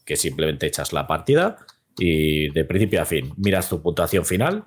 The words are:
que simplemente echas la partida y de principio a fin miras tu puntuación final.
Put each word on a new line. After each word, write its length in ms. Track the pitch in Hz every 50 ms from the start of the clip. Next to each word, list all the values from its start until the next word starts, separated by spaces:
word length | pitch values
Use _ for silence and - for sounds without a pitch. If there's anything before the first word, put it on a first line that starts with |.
| _
que 100 | - -
simplemente 500 | - - 78 67 78 78 78 73 69 -
echas 260 | 73 - - 71 -
la 140 | 80 73 71
partida 520 | - 78 78 - - 143 160 185 220 - - - - - _ _ _ -
y 520 | - 90 87 80 78 78 78 76 76 76 73
de 160 | 73 82 76
principio 360 | - 87 95 110 95 - 90
a 40 | 87
fin 260 | - 82 73 65 69 -
miras 320 | 95 98 101 95 92 87 -
tu 120 | 92 78
puntuación 440 | 78 87 80 87 85 - 98 92 82
final. 400 | - 92 92 127 170 202 214 -